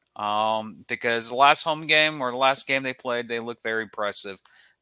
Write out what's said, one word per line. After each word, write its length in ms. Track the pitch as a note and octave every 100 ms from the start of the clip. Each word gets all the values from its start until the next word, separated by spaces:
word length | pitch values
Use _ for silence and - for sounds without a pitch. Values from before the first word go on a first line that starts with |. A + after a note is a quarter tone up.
| _
Um, 720 | - G#2 G#2 A2 A2 A2 - -
because 420 | A#2+ A#2+ A#2 A2+
the 60 |
last 300 | B2 C#3+ D#3
home 240 | E3 D#3 D#3+
game 320 | D#3 D#3 D#3
or 100 | B2
the 60 | B2
last 320 | C3+ C3+ -
game 160 | C3+
they 100 | C3+
played, 320 | B2+ B2+ A#2+ A#2
they 140 | A#2
looked 240 | A#2 A#2
very 180 | A2+ A2
impressive. 560 | G#2+ - G#2 G2 G2+ F#2+ _ _ _ _